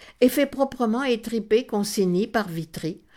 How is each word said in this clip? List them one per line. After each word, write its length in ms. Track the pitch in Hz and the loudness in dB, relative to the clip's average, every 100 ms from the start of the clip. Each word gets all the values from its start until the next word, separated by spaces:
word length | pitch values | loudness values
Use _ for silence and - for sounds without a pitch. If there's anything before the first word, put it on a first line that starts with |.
| - _ | -20 _
et 80 | 247 | 4
fait 180 | 294 277 | 4 0
proprement 580 | 269 269 - 233 233 | 0 -2 0 -2 0
étriper 600 | 269 233 - 233 208 220 262 | 0 -2 -2 -6 0 0 0
Consigny 640 | 208 202 - 185 175 226 | -4 -2 0 2 2 0
par 220 | 226 185 | -2 -2
Vitry, 520 | 165 160 - 156 151 _ | -8 -8 -8 -8 -10 _